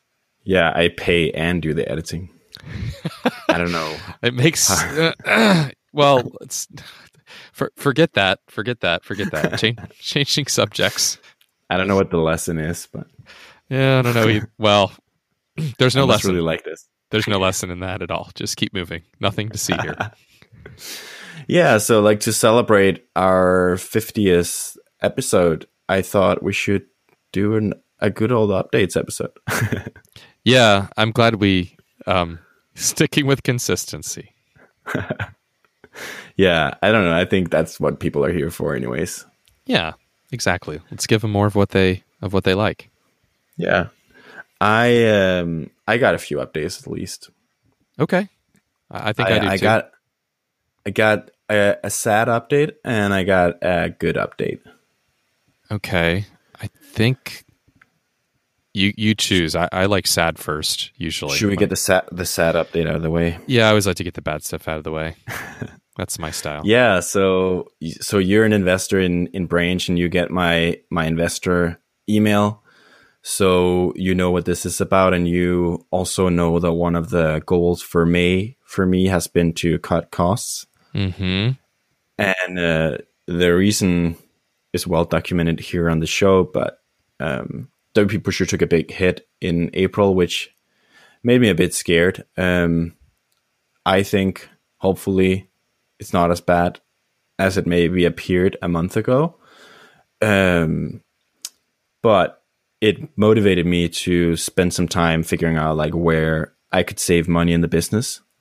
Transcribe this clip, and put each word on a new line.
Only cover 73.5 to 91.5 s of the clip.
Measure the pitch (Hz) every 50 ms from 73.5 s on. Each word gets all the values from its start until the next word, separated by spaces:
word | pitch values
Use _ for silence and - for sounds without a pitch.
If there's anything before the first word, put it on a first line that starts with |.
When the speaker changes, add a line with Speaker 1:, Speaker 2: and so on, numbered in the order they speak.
| 92 90 90 90 90 90 90 85 - -
Speaker 1:
you | 92 92 92
know | 92 90 90
what | 90 87 85
this | 90 90 - -
is | 90 - -
about, | 98 - 98 95 95 92 90
and | 87 87 85
you | 87 87 87 90 90 87 87 85 87 - - _
also | - 92 92 - - - 92 90
know | 87 87 85 82 85 85
that | 87 87
one | 82 85 87 87 85
of | 85 82 82
the | 90 87 82 78 78 78 -
goals | - 92 87 85 87 87 -
for | - - - 85 82
May, | 85 85 87 87 90 92 92 98 117 131 _ _
for | _ - - 95
me, | 92 92 90 92 95
has | 92 87 - -
been | - 87 87 82 80
to | - - 85 80 82
cut | - - 90 82 - -
costs. | - - 87 87 104 117 - - - - - - _ _ _ _ -
Speaker 2:
Mm-hmm. | 101 98 95 85 92 95 92 92 95 104 123 131 - _ _ _ _ _ _ _ _ _ _ _ -
Speaker 1:
And, | 104 98 92 92 92 90 90 90
uh, | 87 82 82 80 80 78 64 - - _ _ _ _ -
the | 87 85 90 90 87
reason | 90 98 104 104 - 107 92 87 87 85 85 82 - _ _ _ _ _ _ _ _ _ _
is | - 90 - 87
well | 85 82 85
documented | - 85 82 - - 92 87 82 82 82 -
here | - - - 87 85 82
on | 82 80
the | 80 80
show, | - - 101 98 95 95 90
but, | - - - - - - _ _ _ _ _ _ _ _ -
um, | - 78 67 - - - - - 123 - _ _ _ _ -
W | 107 104 92 101 92
P | -
Pusher | 98 92 - 92
took | - 101 82
a | 85 -
big | 85 82 - -
hit | - - 95 90 87 - - _ _ _
in | - 92 85 85 85 - -
April, | 90 95 92 - 107 101 98 95
which | 92 87 82 - - - - _ _ _ _ _ _ _ _ _ _ - _ _ _
made | - 120 123 127
me | 123
a | 107